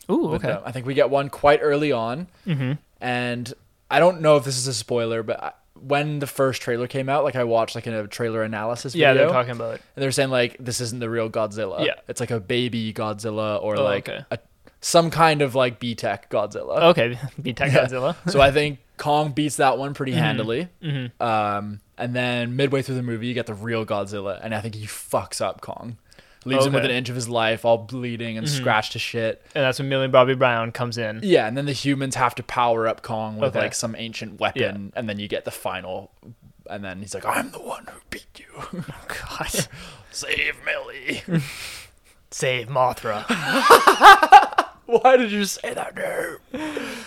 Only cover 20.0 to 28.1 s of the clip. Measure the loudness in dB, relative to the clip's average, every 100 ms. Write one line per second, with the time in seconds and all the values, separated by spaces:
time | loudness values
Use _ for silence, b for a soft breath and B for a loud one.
20 | -2 0 0 0 -2 -4 -6 _ -6 -6
21 | -6 -4 -2 0 0 -2 -6 -12 _ -10
22 | -6 -2 -2 -2 -2 0 0 0 -2 -4
23 | -4 -6 -4 -4 -6 -8 -4 -4 -2 -4
24 | -4 -6 -6 -8 -6 -6 -6 -10 -12 -14
25 | -6 -6 -4 -6 -6 -6 -12 -14 -12 -16
26 | _ b b b -2 2 4 2 2 -2
27 | -2 -6 -2 0 2 2 4 2 2 -8
28 | -6